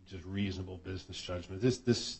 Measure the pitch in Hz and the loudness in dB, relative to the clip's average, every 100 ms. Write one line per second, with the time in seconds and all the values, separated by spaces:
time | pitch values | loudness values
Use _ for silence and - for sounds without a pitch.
0 | - 95 85 98 101 90 92 92 95 92 | -12 -10 -4 0 0 0 -6 -8 -6 -8
1 | - 92 - 90 85 95 123 123 - 117 | -8 -8 -4 -4 -4 2 4 4 4 4
2 | - - | 2 -8